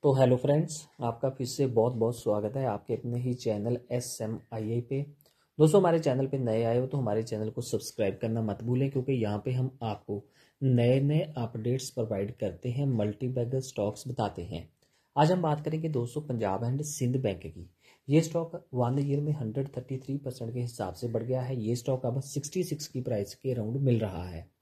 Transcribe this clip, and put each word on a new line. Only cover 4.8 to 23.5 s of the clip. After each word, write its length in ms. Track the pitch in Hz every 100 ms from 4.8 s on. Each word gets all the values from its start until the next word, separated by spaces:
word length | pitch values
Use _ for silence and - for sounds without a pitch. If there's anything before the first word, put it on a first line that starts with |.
पे। 200 | 117 135 147 - _ _ _ -
दोस्तों, 220 | 156 196
हमारे 180 | 180 165
चैनल 280 | 160 127 135
पे 100 | 139
नए 260 | 123 110
आए 160 | 117 120
हो 60 | 127
तो 100 | 143
हमारे 260 | 120 104
चैनल 260 | 113 110 107
को 120 | 107
सब्सक्राइब 560 | 117 107 - - 101 98
करना 200 | 113 113
मत 220 | 113 98
भूलें, 260 | 113 127 135
क्योंकि 220 | 135 127
यहाँ 280 | 131 107 104 123
पे 60 |
हम 180 | 127 131 -
आपको 400 | 110 104 - 101 - _ _ _
नए 380 | 135 120 120 135
नए 200 | 143 156 185 -
अपडेट्स 520 | 113 117 113 131 -
provide 420 | - 113 104 101 -
करते 320 | 104 90 123
हैं, 160 | 123 143
मल्टी 400 | 120 107 104 127
बैगर 320 | 127 120 131
stocks 480 | 131 - 101 104 135
बताते 360 | 123 104 -
हैं। 240 | 85 85 - _ _ _ _ -
आज 160 | 156
हम 100 | 185
बात 200 | 165 147 151
करेंगे 240 | 160 160
दोस्तों 320 | 143 120 -
पंजाब 420 | 151 120 104 95
एंड 180 | 120 131
सिंध 340 | 151 - 123 131
बैंक 240 | 127 90
की। 280 | 80 85 85 _ _ _ -
ये 140 | 147
stock 340 | 160 170 165 - _
one 260 | 123 120 135
ईयर 220 | 143 143
में 120 | 147
हंड्रेड 340 | 151 113 120 139 -
थर्टी 200 | 123 131
थ्री 200 | 131 139
परसेंट 360 | 131 120 117
के 60 | 123
हिसाब 340 | 120 - 98
से 140 | 85 120
बढ़ 160 | 113
गया 180 | 117 127
है। 180 | 123 131
ये 140 | 107 123
stock 300 | - 131 127
अब 140 | 127
सिक्सटी 420 | - 143 - 185
सिक्स 240 | 170 151 -
की 140 | 127
price 340 | 123 110 101 -
के 160 | 131